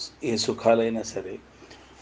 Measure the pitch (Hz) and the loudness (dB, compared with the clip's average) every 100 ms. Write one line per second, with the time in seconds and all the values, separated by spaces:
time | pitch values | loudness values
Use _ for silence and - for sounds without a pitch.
0 | - - 139 110 - 110 113 117 113 113 | -16 -8 -4 -2 -2 2 4 6 4 -2
1 | 104 104 - - - - - - - - | -6 -8 -10 -12 -16 -20 -20 -20 -20 -20